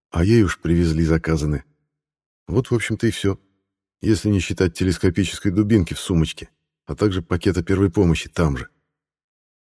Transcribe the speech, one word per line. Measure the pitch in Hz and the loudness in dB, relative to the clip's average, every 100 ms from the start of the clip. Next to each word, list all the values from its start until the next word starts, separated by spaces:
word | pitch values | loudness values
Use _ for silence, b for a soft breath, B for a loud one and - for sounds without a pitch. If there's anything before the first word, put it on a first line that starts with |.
| _ | _
а | - | 0
ей | 90 117 | 4 4
уж | 92 - | 4 0
привезли | 80 85 85 80 | 0 2 2 0
заказанное. | 80 82 78 80 76 76 - _ _ _ _ _ _ _ - | 0 0 0 -2 0 -4 -8 _ _ _ _ _ _ _ -6
Вот, | 92 127 | -4 -2
в | |
общем-то, | 117 - 107 117 | -4 -4 -2 -2
и | |
всё, | - 98 95 _ _ _ _ _ _ | -2 -4 -4 _ _ _ _ _ _
если | 101 101 107 | -2 0 2
не | 98 | 0
считать | 82 - 92 | 0 0 -2
телескопической | - 95 85 95 87 87 - 107 | 0 -2 0 0 0 -4 -4 -2
дубинки | 92 104 110 85 | 0 2 2 2
в | 73 | -6
сумочке, | - 87 78 - - _ _ _ - | -2 0 0 -4 -18 _ _ _ -14
а | |
также | 73 107 92 | -2 -2 -2
пакета | 82 90 101 90 | -4 -2 0 -2
первой | 85 95 98 | 0 0 2
помощи | 104 90 78 - | 2 2 2 -2
там | - 82 65 | -2 0 -2
же. | - _ _ _ _ _ _ _ _ _ _ | -8 _ _ _ _ _ _ _ _ _ _